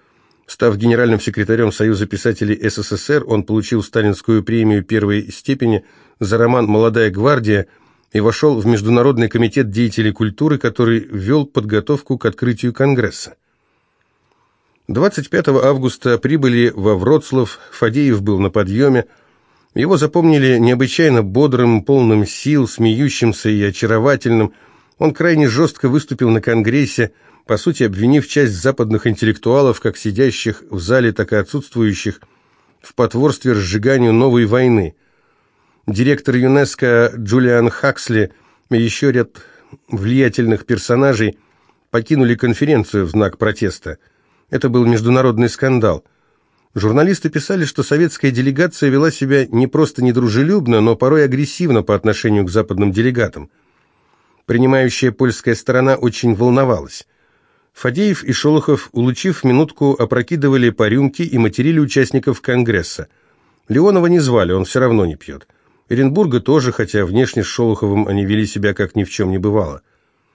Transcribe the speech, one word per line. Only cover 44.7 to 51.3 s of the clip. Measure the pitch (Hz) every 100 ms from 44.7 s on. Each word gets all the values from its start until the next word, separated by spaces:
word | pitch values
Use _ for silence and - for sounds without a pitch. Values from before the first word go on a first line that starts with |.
| 120 117
международный | 117 113 127 131 110 120
скандал. | - 131 127 107 78 - _ _ _ _ _ _ -
Журналисты | 104 120 170 190 160
писали, | 151 - 196 151
что | -
советская | 135 147 170 - 139
делегация | 120 135 135 175 - 170
вела | 135 156
себя | 147 139 139 131
не | 113 131
просто | 147 156 -
недружелюбно, | 127 120 123 107 147 202 127 113
но | 113 113
порой | 131 156
агрессивно | 143